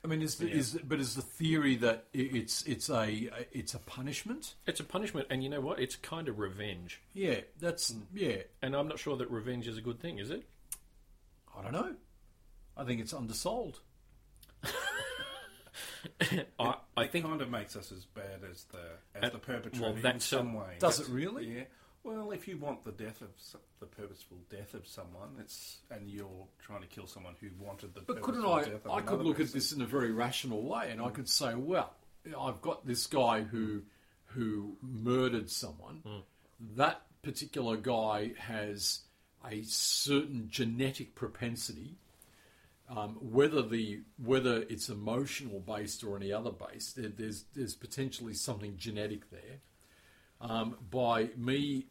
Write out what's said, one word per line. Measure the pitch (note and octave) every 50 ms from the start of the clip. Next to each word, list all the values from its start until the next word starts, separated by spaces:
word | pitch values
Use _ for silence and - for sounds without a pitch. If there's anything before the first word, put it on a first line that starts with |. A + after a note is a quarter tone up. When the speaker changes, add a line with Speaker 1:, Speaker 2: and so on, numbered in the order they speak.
Speaker 1:
I | -
mean, | D#3+ D#3+ D#3
is | D#3 D3+ -
the, | - E3 E3
Speaker 2:
Yeah. | -
Speaker 1:
is, | D3+ C3 A2+ D3 E3
but | - B2+ D#3 C#3
is | C3+ A#2+ A2+
the | C3+
theory | B2 - - - D#3+ D#3+ D#3+ D#3 D3 C#3 B2+
that | A2+ A#2+ A#2 A2 A2+ - - -
i-, | C3+
it's, | B2+ C3+ C3 A#2 A2+ A2+ - -
it's | - D3+ B2 - - -
a, | C#3+ A2+ A2 G#2+ G#2+ G#2+ A#2 - - A#2 A#2+ -
it's | - B2+ A2 - -
a | -
punishment? | - - - C3 C3 C#3+ C3+ - - G#3+ B3 D#4 - - - - -
Speaker 3:
It's | - E3 -
a | D3+
punishment, | - - F#3 G#3+ - - D#3 - -
and | C3 C3 C3
you | C3+
know | D3 D3
what? | C3 D3 - -
It's | B2+ B2+ -
kind | - - - D#3+ E3 E3
of | C#3 G#2+ G#2
revenge. | G#2 F#2+ F#2 G2+ G#2 G#2+ - F2 F2 F2 - - - -
Speaker 1:
Yeah, | - F#3+ G3 E3 B2 G2 F2 - - -
that's, | D#3+ G2+ - - - -
Speaker 2:
Mm. | A2+ A2 G2+ - F3+
Speaker 1:
yeah. | G3+ F#3+ C3+ G#2+ F#2+ F2+ - - -
Speaker 3:
And | - C3 C#3
I'm | C#3+ D3 D#3
not | D3+ -
sure | - D3+ C#3 B2
that | B2 -
revenge | A#2+ A2+ G#2+ B2+ B2 A#2+ A2 A#2+
is | A2
a | A2
good | A2 A#2+ A#2 A#2+
thing, | - E3+ - G2+
is | G2+ A#2+
it? | E3+ B3 - - - - - - - - - - - - - - - - - - - - _ - -
Speaker 1:
I | G2
don't | G2 A2+
know. | C3+ F3+ D4 F#4 C#4+ - - - - - - - - _ - - - - - - - -
I | A2+
think | B2 B2 A2+
it's | A2 A2+
undersold. | E3 C#3 A#2+ A2 G#2+ - - F3+ A3 B3 A3 D#3+ - - - - - - - - - - - - - - - - - - -
Speaker 3:
<laughs> | - - B4+ C5 G5+ G#5+ C5 C5+ C5+ B4+ B4+ C5+ C#5 C5+ C5 - - - - - - - - - - - - - - - - E3+ - - F3 C#3 - - -
I, | A#2 A#2+ - - - - -
I | - C#3+
Speaker 2:
It | C#3
Speaker 3:
think | - E3+ D#3+
Speaker 2:
kind | D#3+ D#3 D3+
of | C3+ A#2+
makes | A#2+ A2 G2+ - -
us | G#2 F2+ -
as | G2 F#2 F2+
bad | - - G#2 G2 G2 G2 F#2 G2 F#2
as | F2 - - -
the, | - F2+ E2+ E2 E2 E2 - _ - G2+
as | A2 B2
Speaker 3:
Uh, | B2
Speaker 2:
the | A2+
perpetrator | - - B2 A#2 A#2 A#2 - A#2+
Speaker 3:
well, | A2+ A2 A2
Speaker 2:
in | A2+
Speaker 3:
that's | A2+ B2 A#2+ A#2+ -
Speaker 2:
some | - C3+ C3 B2 A#2+ A2+
Speaker 3:
a | A2
Speaker 2:
ways. | G2 F#2 F2+ F2
Speaker 1:
Does | - B2+ A#2 -
it | D3 B2
really? | B2 C3 D#3 F#3+ A3+ C#4 E4+ - -
Speaker 2:
Yeah. | - - - - - - - - _
Well, | - A#3 A3 A3 G#3 G#3
if | G3+ F3+ - G3+
you | F#3
want | D3 D3 C#3+ B2+ A2+ -
the | A2+
death | G2 F#2 A2 A2 G#2+ -
of | A#2 G2 -
s-, | - - - - - - _ _ -
the | G#2
purposeful | F#2+ - - G#2 G2 F#2+ - - - F2+ F2+ F2 _
death | G#2+ G2 G#2+ -
of | - G#2+ F2
someone, | - - - F#2 F2 F2 F2+ G2+ B2+ C#3 B2
it's, | G#2+ - - - - - - - - -
and | A#2+ G#2+ G2+ G2+
you're | G2+ G2+ G2+ G2 F#2 F#2 F2+ - - _
trying | - - G#2 G2
to | F2+
kill | F2 - - F#2
someone | F2 - G2 F#2 F2+ F2 -
who | A2 G2+ F2+ F#2
wanted | G2+ G2+ G2 - - G2 -
the | G2+
Speaker 1:
But | F2+ - B3 A3+
couldn't | - B3+ A#3+ B3
Speaker 2:
purposeful | A3 F#3+ E3 D3+ D3 A2+
Speaker 1:
I, | G#2
Speaker 2:
death | G#2+ -
of | -
Speaker 1:
I | - G#3
could | G#3+ - G3+
Speaker 2:
another | E3 D#3+
Speaker 1:
look | E3 C#3+ D3+
at | D#3
Speaker 2:
person. | B2 - C3+
Speaker 1:
this | - -
in | D3+ C#3
a | B2
very | A2 B2+ C#3+ B2 A#2
rational | A2 A2+ A#2+ B2 B2 - - C3 A2+ G#2+
way, | A2+ D3 G3+ A#3 A3 C3+
and | A2+ G#2+
I | A#2 B2
Speaker 2:
Mm. | G#2+
Speaker 1:
could | D3+ B2 -
say, | - - D3+ B2 A#2
"Well, | B2 C3+ D#3 F#3 E3+ - - - - - - - - - E3 D3+ C3+
I've | C3+ C3 A2+ -
got | - C3+ A#2 - -
this | C3 A#2+ A#2+ -
guy | - - C#3 B2 A#2 A2+ A2
who, | G#2+ G2+ A#2 A2+ A2 G#2+ G#2 G2+ G2 - - - _ _ _ _ _
who | - A2+ B2+ A#2 A2 G#2+ G#2 G2+ G#2 F#2+ -
murdered | C3 C3 B2+ A2 A2 A#2+ B2 B2+ B2+ B2+ A#2 A2+ G#2+ -
someone. | - - - F#2+ D2+ D#2+ F2+ - D#2+ D#3+ -
Speaker 3:
Mm. | G#2+ G#2 G2 F#2 _ _ _ _ _ _ - A#2 A2 G#2
Speaker 1:
That | A#2+ C#3+ D#3+ E3 - - _ - _
particular | - D3+ C3 - D3+ D#3 - D3+ B2 A2+ A2+
guy | G#2+ G2+ B2+ A#2+ A2+ A2 G#2+ G#2+ G#2+ G#2 A#2 A2+ -
has | - B2 A2+ G#2+ G#2 G#2 G#2 G2+ F#2+ - - - - _ _ _ _ _ _ _ -
a | B2+ G#2+ G#2+ A2
certain | A2+ - - - - - - - C#3+ C#3+ C#3 D3+ C#3+ C#3 A#2+ G#2+ A2
genetic | - - B2 A2+ A#2 A#2+ C3+ C3 C3+ - B2 - -
propensity, | - B2+ A2 - - A#2+ A#2 A#2 A#2+ - - - - G2+ C#3+ F3 - - - - - - - - - - - - - - - _ _ _ -
um, | B2 G#2+ G#2 G#2 A2 A2
whether | - A2+ A2 C3 C#3+ D#3 D#3 C#3+
the, | A#2+ G#2+ A#2 A#2 A2 G#2 G#2 G#2 - - -
whether | - A#2+ A2+ C3 C3 B2 B2+ A#2+ A2+
it's | A2 A2 A2+ G#2 - -
emotional | A2 G#2 G#2 A2 A2+ B2+ C#3 - - - C#3+ A#2+ G2+ G2
based | F#2 G#2 G#2+ G#2 G#2 G#2 - -
or | A#2+ G#2+ G2
any | G2 G2 G2
other | G2+ A2 A2+ A#2
based, | F#2+ F2 G2 F#2+ F#2+ A2 - - -
there, | C3 A#2 G#2
there's, | G2+ - A2 A2 G#2 - - - -
there's | C#3+ B2+ G2+ -
potentially | - - - - C#3 C3+ C3 - - A#2+ A2+
something | A2 G#2+ - - A#2 G2+ G#2 G#2 G2+ F#2
genetic | F2+ A#2 G#2 G#2 G#2+ G#2 G#2+ G#2 - -
there." | - F2 F#2+ A2+ C3+ C#3 _ _ _ _ - - - - - - - - - _ _ _
Um, | A#2+ A#2 A2+ A2+ A2 A2+ B2 - A#2+ F#2+
by | B2 B2+ B2 A#2 A#2 A2+ A2 A#2+ -
me | B2 A#2 B2 C3+ C#3+ C#3+ D3 C#3 C3 C3+ -